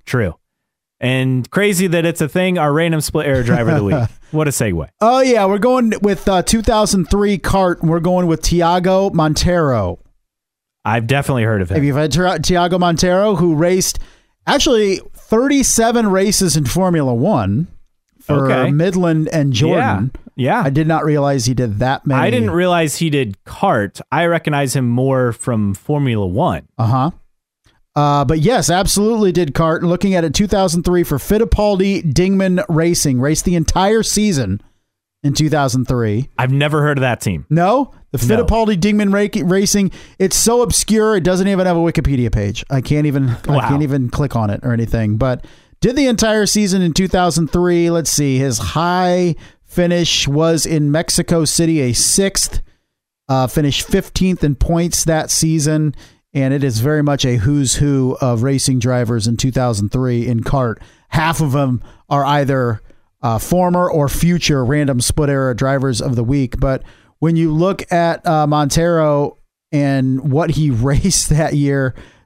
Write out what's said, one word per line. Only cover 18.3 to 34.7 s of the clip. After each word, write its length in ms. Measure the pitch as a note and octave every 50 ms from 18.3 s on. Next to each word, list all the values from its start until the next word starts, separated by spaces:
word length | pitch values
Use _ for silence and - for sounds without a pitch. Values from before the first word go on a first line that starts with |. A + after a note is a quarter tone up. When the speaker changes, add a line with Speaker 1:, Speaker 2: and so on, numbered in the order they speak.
| D3 C#3 C3+ C3
Speaker 1:
Okay. 200 | C3 B2+ B2+ C3
Speaker 2:
Midland 580 | C#3+ D3+ E3+ G3 F3+ F#3 F3+ E3+ D#3+ D#3 D#3 D3+
and 240 | - D#3+ C#3+ C#3
Jordan? 580 | B2+ G#2+ C#3+ D#3+ F3+ - B3 - G2+ G2 G#2+ C3+ -
Speaker 1:
Yeah. 60 | - - - -
Yeah. 260 | - B2 C3+ F#3+ B3 F#3+
Speaker 2:
I 60 | C#3
did 160 | C3+ D3+ D#3+
not 180 | D#3 E3 D3+ C#3+
realize 420 | D#3 D3 D3 C#3 C#3+ C#3 C#3 A2
he 80 | A#2+ A#2+
did 260 | A2+ B2+ A2+ G2+ G2+
that 260 | B2 B2+ C3+ - -
many. 140 | C#3+ C3+ C3
Speaker 1:
I 100 | D#3 G3
didn't 200 | A#3 B3 - C#3
realize 460 | E3 F3 F3+ F3+ F3 E3+ E3 D3 -
he 140 | - E3+ E3
did 260 | C#3+ C#3+ C3 G#2 F#2+ - _
kart. 560 | - - - - G3 D#3+ A#2 G2+ G2 - - - -
I 140 | - D#3 F3
recognize 480 | E3+ E3+ E3 E3 D#3+ D3+ C#3+ C#3+ C3 -
him 120 | C#3 B2+ A#2+
more 440 | A#2+ B2 C3 C3+ C3+ C3 B2+ A#2+
from 420 | A2+ - - - A#2+ G#2+ G#2 G2+ F#2+
Formula 520 | - - - D3 D3 C#3+ C3 A2+ G#2+ G2+
One. 420 | F2+ F2+ A#2 F3 E3 F#2+ D2 - _ _ -
Speaker 2:
Uh-huh. 320 | A#2 A2 B2+ B2+ C3 E3 - - - _ _ _ _ _ _ _ _ _ _ _ _ _ -
Uh, 280 | D3 D3 D3 C#3+ C#3+ C#3+
but 140 | B2+ D#3+ D#3
yes, 320 | D3 G#3 B3+ A3+ C#3+ -
absolutely 640 | E3+ F#3 G3+ - - G3 G3+ A3 A#3 A3 G#3+ F#3
did 220 | E3+ F3+ F3 C#3+ C3
kart. 240 | - E3 D#3+ D#3+ D#3
And 100 | - E3+
looking 260 | F3 F3 G3+ G3 F#3+
at 80 | F3
it, 100 | E3 D#3+
two 140 | C3+ - G#3
thousand 380 | F#3 A3 G3 F#3+ F#3 D#3 F3 -
three 180 | F3+ F3+ F3
for 160 | F3 - D3 B2+
Fittipaldi 920 | - - G3+ A3 A3+ - - - G#3 G#3 G3+ F#3 F#3+ G3 G3 - - D#3+
Dingman 520 | B2 D#3 F#3 F#3+ G3 F#3+ G3 F#3 F3+ F3+ - -
Racing, 520 | E3 D3+ E3 E3+ F3 - - D#3 C3 B2
raced 240 | B2+ D3 D#3 - -
the 120 | F#3 F3
entire 480 | E3+ D#3 - - F3 F#3+ G3+ A3 A3+ G#3
season 580 | - - G#3 G#3+ G#3+ F3+ C3+ A#2 F#2 F#2+ G#2 - _